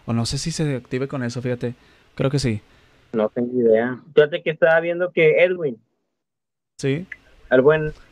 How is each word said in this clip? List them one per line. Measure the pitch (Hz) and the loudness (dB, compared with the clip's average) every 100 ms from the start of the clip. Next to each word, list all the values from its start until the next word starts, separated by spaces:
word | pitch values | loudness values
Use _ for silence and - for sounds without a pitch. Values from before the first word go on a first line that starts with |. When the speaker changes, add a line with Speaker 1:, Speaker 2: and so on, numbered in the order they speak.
| - | -6
Speaker 1:
O | |
no | 117 113 | -4 -2
sé | 139 | -4
si | 170 | -6
se | 165 151 131 | -4 -4 -4
active | - 127 135 | -6 -6 -6
con | 143 | -6
eso, | 120 120 | -6 -6
fíjate. | 123 123 120 120 _ _ _ - | -6 -4 -6 -10 _ _ _ -2
Creo | 135 | -2
que | 139 | 0
sí. | 127 104 - _ _ _ _ | -2 -4 -8 _ _ _ _
Speaker 2:
No | 113 107 | -2 -2
tengo | - 120 123 | -2 -4 0
idea. | 117 110 120 123 - - | 4 4 2 -6 0 2
Fíjate | 151 170 | 2 0
que | 175 | -6
estaba | 156 165 165 | 0 2 2
viendo | 170 170 175 | 0 -4 -4
que | 175 160 147 | 2 2 4
Edwin. | 175 180 156 110 _ _ _ _ _ _ _ _ _ _ | 2 0 -6 -8 _ _ _ _ _ _ _ _ _ _
Speaker 1:
Sí. | 139 143 190 - _ _ - | -4 -4 -6 -18 _ _ 0
Speaker 2:
Al | 131 | 4
buen | 135 156 156 - - | 4 4 0 -8 -2